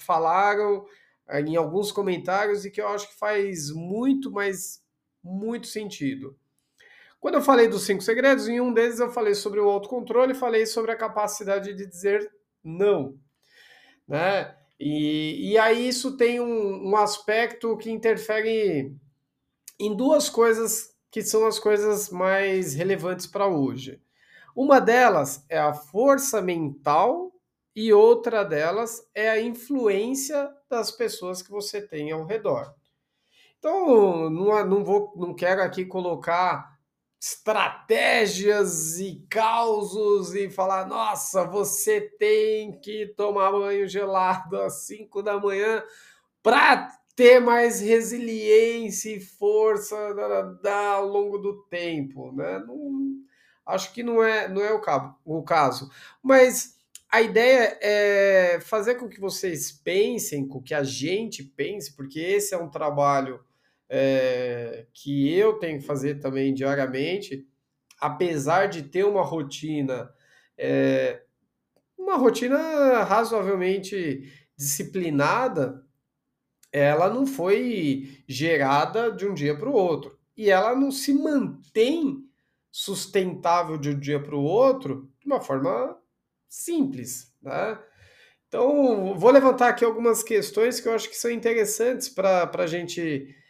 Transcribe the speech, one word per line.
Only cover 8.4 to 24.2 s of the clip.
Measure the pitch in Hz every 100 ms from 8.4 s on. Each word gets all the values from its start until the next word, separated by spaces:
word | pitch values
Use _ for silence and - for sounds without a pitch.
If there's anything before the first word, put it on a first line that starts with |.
| 214
em | 240
um | 247
deles | 220 233 226
eu | 240
falei | 240 214
sobre | 202 214 202
o | 202
autocontrole, | 196 202 247 240 233 262
falei | 262 247 226 220
sobre | 226 226
a | 226
capacidade | 220 214 208 - 196 196 196
de | 190 196
dizer | 175 196 208 208 _ _ _
não, | 156 165 208 185 139 139 _ _ _ _ - _ _ _ -
né? | 143 180 196 - - _ -
E, | 143 151 151 151 156 - 190
e | 220
aí | 220 233 247
isso | 254 262 269
tem | 240 240
um, | 240 226 202 190 190
um | 214
aspecto | 208 - - 220 233 240 233 220
que | 226
interfere | 220 226 214 220 214 220 226 202 151 139 - _ _ _ _ _ _ - -
em | 208
duas | 208 262 302 294
coisas | 226 226 226 220 - - _ _
que | 220
são | 196 220 220
as | 208
coisas | 214 208 214 202 -
mais | 180 190 190 196 190 170
relevantes | 139 185 185 170 180 -
pra | 196 202
hoje. | 165 135 123 131 - _ _